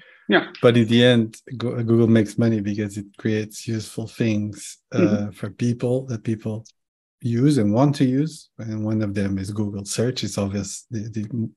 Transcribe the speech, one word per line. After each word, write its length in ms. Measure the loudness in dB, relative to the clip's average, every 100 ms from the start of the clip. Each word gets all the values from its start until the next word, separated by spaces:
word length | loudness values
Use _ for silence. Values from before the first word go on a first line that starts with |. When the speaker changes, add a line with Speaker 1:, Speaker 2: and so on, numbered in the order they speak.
| -20 _ 0
Speaker 1:
Yeah. 180 | 0 0 2
Speaker 2:
But 160 | 4 6
in 100 | 4
the 160 | 6
end, 340 | 6 6 2 -4 -14 -8
Go-, 240 | -6 -2
Google 240 | 2 4 6
makes 300 | 6 4 2
money 220 | 2 2
because 360 | -2 -4 -4 -6
it 80 | -12 -6
creates 500 | -4 -2 -4 -10 -6
useful 400 | -6 -6 -10 -10
things, 680 | -4 -2 0 -4 -8 -16 -18 _
uh, 60 | 0
Speaker 1:
Mm-hmm. 300 | 2 0 -4
Speaker 2:
for 180 | -8 -12
people 560 | -4 -4 -2 -2 -2 -4
that 160 | -8
people 420 | -6 -6 -6 -8 -12 _ _ _ _ _
use 360 | -4 2 4 4
and 160 | 2
want 220 | 4 4 4
to 100 | 2
use. 440 | 2 -2 -6 -20 -14
And 240 | -10 -6 -2
one 160 | -2
of 120 | -2 -2
them 220 | -2 -2
is 120 | -4
Google 340 | -4 -4 -4 -6
search. 380 | -2 -2 -2
It's 140 | -6 -4
obvious, 480 | -4 -4 -6 -10 -10
the, 100 | -10 -8
the 400 | -8 -6 -4 -6